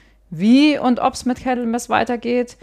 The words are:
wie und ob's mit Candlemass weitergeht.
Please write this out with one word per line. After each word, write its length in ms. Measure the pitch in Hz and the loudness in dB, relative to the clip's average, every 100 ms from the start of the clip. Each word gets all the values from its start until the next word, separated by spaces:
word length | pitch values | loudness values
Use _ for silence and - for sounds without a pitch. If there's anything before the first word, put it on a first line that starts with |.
| _ _ _ | _ _ _
wie 480 | 156 208 262 302 277 | -2 4 6 4 2
und 220 | 220 233 | 0 0
ob's 240 | 262 - | -2 -2
mit 160 | 247 247 | -4 -4
Candlemass 460 | 262 247 233 233 - | -4 -4 -2 -4 -2
weitergeht. 680 | 220 233 240 233 247 247 - | -2 0 -4 -2 -2 -4 -10